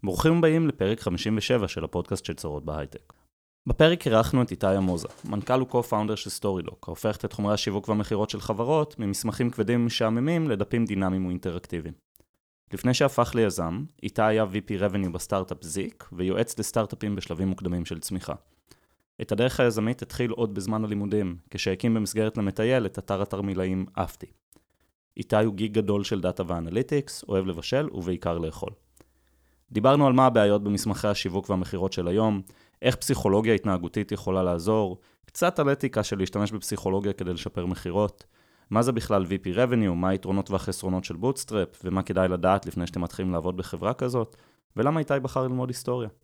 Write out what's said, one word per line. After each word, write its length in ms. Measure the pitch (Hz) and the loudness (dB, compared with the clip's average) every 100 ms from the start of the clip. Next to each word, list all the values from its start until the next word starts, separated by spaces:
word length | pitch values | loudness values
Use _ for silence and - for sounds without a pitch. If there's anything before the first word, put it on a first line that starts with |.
| - | -4
ברוכים 320 | 87 160 170 | 2 4 6
הבאים 300 | 165 160 160 | 4 4 2
לפרק 320 | - 98 110 | 2 0 0
חמישים 360 | - 87 107 110 | -2 -2 -2 -2
ושבע 320 | - 123 95 | 2 0 0
של 160 | - | -4
הפודקאסט 400 | 80 87 85 98 | -4 -4 -4 -6
של 100 | - | -6
צרות 300 | 82 82 73 | -8 -6 -6
בהייטק. 480 | 76 76 71 - _ - _ _ _ _ - | -6 -6 -8 -12 _ -20 _ _ _ _ -4
בפרק 400 | 135 160 175 - | 6 6 6 4
אירחנו 360 | 110 110 131 | 4 4 2
את 80 | 120 | 0
איתי 160 | 90 101 | 0 2
עמוזה, 420 | 98 95 87 - - | 2 2 0 -4 -12
מנכ"ל 380 | 113 107 95 127 | -6 -6 0 0
וקו-פאונדר 520 | 127 123 117 110 107 | 2 0 0 -2 0
של 160 | 110 - | -4 -6
סטורילוק, 580 | - 104 95 82 - - | -4 -2 -2 -4 -10 -12
ההופכת 360 | 82 110 101 | -4 -4 -2
את 80 | 101 | -6
חומרי 220 | - 104 | -2 0
השיווק 340 | 104 - 98 98 | 2 2 -2 0
והמכירות 420 | 107 101 104 110 | 0 0 0 0
של 100 | 104 | -4
חברות 580 | - 104 120 156 151 - | -4 -2 2 2 0 -4
ממסמכים 520 | 107 98 113 101 120 | -4 -2 -4 0 -2
כבדים 320 | 117 104 120 | 0 0 2
ומשעממים 680 | 120 - 113 113 139 170 160 | 2 0 0 2 2 0 0
לדפים 360 | 104 101 120 | 0 0 0
דינמיים 420 | 113 101 95 95 92 | 0 2 2 2 0
ואינטראקטיביים. 680 | 87 92 87 - 87 80 82 _ _ _ _ _ _ _ | -2 -4 -6 -6 -8 -8 -12 _ _ _ _ _ _ _
לפני 220 | 98 127 | -2 0
שהפך 400 | 127 139 - 120 | 4 2 4 2
ליזם, 500 | 120 110 90 82 90 147 _ | 4 2 2 -2 -4 -8 _
איתי 200 | 104 - | -6 2
היה 220 | 110 110 107 | 2 4 2
וי 100 | 98 | -2
פי 180 | 98 101 | -4 -2
Revenue 320 | 101 98 92 | 0 0 -2
בסטארט-אפ 520 | 85 - 98 92 78 | -4 -2 -2 -2 -8
זיק, 440 | 82 82 95 - - | -8 -6 -6 -8 -18
ויועץ 460 | 87 92 95 117 - | -4 -2 0 -2 -2
לסטארט-אפים 560 | 107 - 107 - 107 101 | -4 -2 -2 -4 -4 -4
בשלבים 320 | - 82 95 | -6 -2 -2
מוקדמים 360 | 95 92 87 | -2 -2 -4
של 160 | 82 82 | -4 -8
צמיחה. 340 | - 92 - 73 _ _ _ - _ _ _ _ | -6 -8 -6 -10 _ _ _ -20 _ _ _ _
את 120 | 110 | -4
הדרך 280 | 104 127 - | 2 2 4
היזמית 420 | 123 110 110 127 | 4 4 0 -2
התחיל 280 | - - 123 | -6 -4 -4
עוד 240 | 113 117 | 0 -2
בזמן 300 | 101 95 110 | -2 -4 -2
הלימודים, 520 | 110 104 101 104 98 87 - | -2 -2 0 0 0 -4 -10
כשהקים 440 | 98 - 95 120 | -6 -2 0 2
במסגרת 420 | 113 101 107 110 117 | 2 0 0 -2 0
למטייל 480 | 98 95 110 131 104 | -2 0 2 2 0
את 120 | 98 | -4
אתר 240 | - 98 | -4 -2
התרמילאים 640 | 101 95 98 92 92 95 92 | -2 -2 -2 -2 0 -2 -4
אפטי. 340 | - 90 - - _ _ _ _ _ _ _ _ - | -4 -6 -6 -18 _ _ _ _ _ _ _ _ -12
איתי 280 | - 107 | 0 2
הוא 100 | 110 | 2
גיג 180 | 98 107 | 0 0
גדול 320 | 104 104 101 | 0 2 0
של 160 | 101 101 | 0 -2
דאטה 220 | 90 87 90 | -2 -2 -4
ואנליטיקס, 760 | 87 82 95 131 147 139 - - | -4 -2 -2 0 -2 -2 -12 -2
אוהב 180 | 98 95 | 0 0
לבשל 420 | 82 - 127 151 | -4 -2 -2 -2
ובעיקר 460 | - 87 87 87 85 | -4 -4 -2 -2 -2
לאכול. 320 | 80 - - - _ _ _ _ _ _ _ _ _ | -4 -6 -10 -12 _ _ _ _ _ _ _ _ _
דיברנו 340 | 107 117 143 143 | 2 6 6 6
על 60 | |
מה 140 | 127 131 | 8 6
הבעיות 380 | 117 104 104 | 8 6 4
במסמכי 440 | 104 101 - 98 107 | 2 0 0 0 0
השיווק 420 | 101 95 90 92 | 0 -2 -4 0
והמכירות 420 | 95 90 92 92 | -2 -2 -2 -2
של 160 | - 87 | -2 0
היום, 340 | 95 110 101 92 - _ _ | 2 4 2 -4 -18 _ _
איך 140 | - 127 | 0 0
פסיכולוגיה 580 | - 123 - 98 110 | -2 0 4 4 4
התנהגותית 580 | 104 104 92 85 107 101 | 2 2 -2 -2 -4 -4
יכולה 300 | 104 - 95 | -4 -2 0
לעזור, 580 | 92 87 85 110 101 90 _ _ - | 2 0 2 2 2 -4 _ _ -18
קצת 320 | - 175 180 | -2 0 2
על 140 | 143 | 0
אתיקה 300 | 139 139 107 | 2 0 -2
של 160 | 104 101 | -2 0
להשתמש 340 | 95 101 104 | 0 0 -2
בפסיכולוגיה 600 | 107 - 104 98 95 101 | -2 -6 -4 -2 0 -2
כדי 200 | 95 90 | -4 -4
לשפר 340 | 87 95 - 90 | -4 -6 -4 -4
מכירות, 580 | 90 90 87 104 - - _ _ _ _ | -4 -2 0 0 -2 -20 _ _ _ _
מה 120 | 104 | 2
זה 100 | 120 | 2
בכלל 320 | 117 - 104 92 | 0 2 2 2
וי 120 | 95 | -2
פי 160 | 95 | -2
Revenue, 400 | 90 127 120 104 | 0 2 4 2
מה 140 | 87 92 | 2 2
היתרונות 420 | 95 92 98 92 | 0 0 -2 0
והחסרונות 540 | 98 95 92 95 92 | -2 -2 -4 -2 -2
של 120 | 92 85 | -4 -4
בוטסטראפ, 520 | 117 135 - 107 85 - | -2 -2 -4 -2 -2 -4
ומה 180 | 92 92 | -2 -2
כדאי 260 | 92 92 92 | 0 2 2
לדעת 380 | 90 90 98 90 | 4 4 2 0
לפני 200 | 90 85 | -6 -4
שאתם 140 | - | -4
מתחילים 320 | 85 - 95 | -6 -4 -2
לעבוד 240 | 87 82 90 | 0 -2 -4
בחברה 380 | 92 82 92 | -8 -4 -2
כזאת, 420 | 131 127 123 113 - _ _ _ - | -2 -2 -2 -4 -8 _ _ _ -2
ולמה 240 | 127 160 | 0 0
איתי 200 | 147 139 | 0 -2
בחר 200 | 131 - | 0 -2
ללמוד 260 | 131 127 127 | -2 -2 -4
היסטוריה. 400 | 123 - 123 110 - | -4 -4 -4 -4 -10